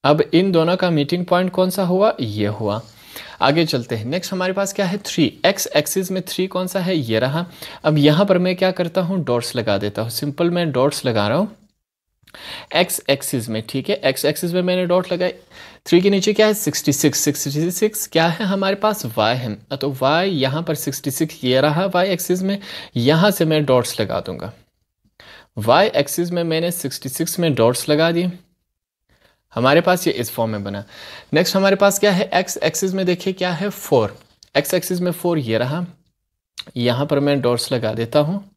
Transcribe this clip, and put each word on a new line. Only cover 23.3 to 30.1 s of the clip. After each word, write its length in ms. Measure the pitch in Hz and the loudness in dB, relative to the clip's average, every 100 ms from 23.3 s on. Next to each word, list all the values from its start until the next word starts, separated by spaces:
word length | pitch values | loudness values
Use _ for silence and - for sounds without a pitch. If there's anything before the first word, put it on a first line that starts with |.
से 140 | - | 4
मैं 200 | 160 156 | 2 2
डॉट्स 360 | 143 127 120 - | 4 2 2 -4
लगा 200 | 107 - | -4 -4
दूंगा। 320 | - 85 104 - _ _ _ _ _ _ - - _ - | -6 -10 -12 -16 _ _ _ _ _ _ -20 -20 _ -4
वाई 300 | 107 143 214 | 4 6 6
एक्सिस 440 | - 143 - 175 | 2 0 -2 -2
में 100 | 175 | -2
मैंने 260 | 170 160 170 | 0 0 -2
सिक्सटी 360 | 175 135 - 139 | -4 -8 -8 -10
सिक्स 300 | - 165 - | -6 -4 0
में 160 | 165 | 0
डॉट्स 340 | 123 117 123 - | 4 4 2 0
लगा 220 | 151 165 | 2 2
दिए, 180 | 170 180 175 _ _ _ _ _ _ _ _ _ _ _ | 0 -2 -6 _ _ _ _ _ _ _ _ _ _ _
हमारे 280 | 113 127 151 | 0 4 4
पास 260 | 170 180 | 2 0
ये 60 | 175 | 0